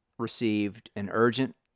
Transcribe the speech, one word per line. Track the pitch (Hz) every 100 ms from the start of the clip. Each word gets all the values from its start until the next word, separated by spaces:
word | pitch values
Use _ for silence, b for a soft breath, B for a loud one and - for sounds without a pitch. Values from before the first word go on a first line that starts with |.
| _ -
received | 113 - 117 107 101 95 - -
an | 101
urgent | 110 117 117 131 - _